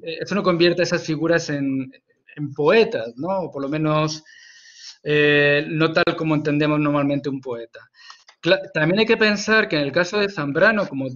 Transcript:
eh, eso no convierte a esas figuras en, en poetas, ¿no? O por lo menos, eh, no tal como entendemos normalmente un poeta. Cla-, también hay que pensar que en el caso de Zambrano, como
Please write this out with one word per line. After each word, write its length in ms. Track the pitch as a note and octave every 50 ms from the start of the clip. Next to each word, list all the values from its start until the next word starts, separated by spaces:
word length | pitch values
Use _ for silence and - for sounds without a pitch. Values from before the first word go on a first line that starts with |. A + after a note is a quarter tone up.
eh, 160 | - E3 D#3+ -
eso 120 | E3 - F#3
no 80 | G#3
convierte 400 | F#3+ F#3 F3+ E3 E3+ F3 E3+ F3
a 20 | F3
esas 200 | E3 F3+ E3 D3+
figuras 460 | - D#3+ D3 D#3 E3 E3+ E3 E3 -
en, 420 | D3 C#3+ C#3 C#3 C3+ C3+ C3 C3 - _ _ _ _ _ _ _ -
en 180 | - D3+ C3+ C3+
poetas, 600 | - D3 D3+ G3 A3+ A3 - A3+ - A2+ A#2+ A2+ A#2+
¿no? 100 | D3 F3+ F#3+ F#3+
O 100 | F3 D3
por 100 | - C#3+
lo 80 | C#3 C3+
menos, 540 | D3+ D#3 D#3 D#3 D3+ D#3 D#3 D#3 D#3 - - - - - - - - - - - - - - - - _ -
eh, 600 | D3 D3 D3+ D3 D3 D3 D3 C#3+ C#3+ C#3+ D3 D3+ D#3+
no 220 | E3 D#3 D#3+ D#3+
tal 240 | D#3+ F3+ F3 E3+ D#3+ -
como 180 | D#3+ D#3 D#3
entendemos 440 | D3 D3+ D#3 C#3+ D3 D3+ D3+ D3+ D3+
normalmente 500 | D3+ D3 D3 D3 C#3+ C#3+ C#3+ C#3 B2 C#3+
un 120 | C3+ C#3
poeta. 380 | C3 C3 A#2+ A#2 A#2 - - - - _ _ _ - - - _ _ - _ _
Cla-, 300 | - D#3+ F#3+ F#3+ F#3+ - -
también 260 | D#3 D#3 D#3+ F#3 G#3
hay 60 | A3+
que 120 | A3+ - -
pensar 500 | A3 G#3+ G#3 G3+ G3+ G#3 A3 A3 G#3 G#3
que 80 | E3+
en 80 | D3+ C#3+
el 80 | C#3
caso 260 | C3+ E3+ F3+ F3 - G#3
de 120 | G3+ G3+
Zambrano, 580 | G3+ - D3 C#3+ C#3 D#3+ F3+ G#3+ A3+ G#3 F#3+ -
como 200 | C#3+ C3+ C3+ C3 C3